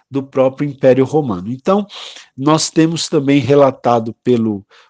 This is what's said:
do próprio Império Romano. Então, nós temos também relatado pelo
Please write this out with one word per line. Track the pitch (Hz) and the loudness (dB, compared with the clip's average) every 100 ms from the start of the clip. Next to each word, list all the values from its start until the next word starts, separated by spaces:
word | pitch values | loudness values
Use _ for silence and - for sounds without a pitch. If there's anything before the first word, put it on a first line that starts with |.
| _ | _
do | 131 | -10
próprio | 135 139 131 131 147 | -6 -2 -2 -2 -6
Império | 131 131 127 | 0 2 4
Romano. | 131 147 139 92 95 | 2 -2 -4 -6 -8
Então, | 131 - 202 202 - - - - | -6 -2 -2 -2 -12 -20 -20 -20
nós | - 139 156 - | -4 0 0 0
temos | 165 160 165 - | 0 0 -2 -4
também | 165 135 143 | -2 0 0
relatado | 120 143 139 131 127 120 113 - | 2 4 4 2 0 0 -2 -6
pelo | - 123 110 101 95 _ | -2 0 0 -6 -10 _